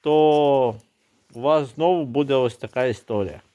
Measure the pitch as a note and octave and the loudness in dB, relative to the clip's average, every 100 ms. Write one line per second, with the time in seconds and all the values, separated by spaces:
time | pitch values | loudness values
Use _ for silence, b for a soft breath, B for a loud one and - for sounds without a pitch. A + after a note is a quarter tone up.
0 | D3+ D#3 D#3 D3 D3 C#3 B2 A2 _ _ | 2 4 4 4 2 2 0 -2 _ _
1 | _ _ _ A#2 C3+ D#3 C#3 C3 E3 F3+ | _ _ _ -6 0 0 -2 -2 -2 0
2 | C#3 B2+ C#3 C3+ B2 - A2+ B2+ B2+ A2 | -2 -4 0 0 0 -4 -10 -4 -4 -4
3 | - A2 F#2+ C#2 _ | -6 -6 -6 -10 _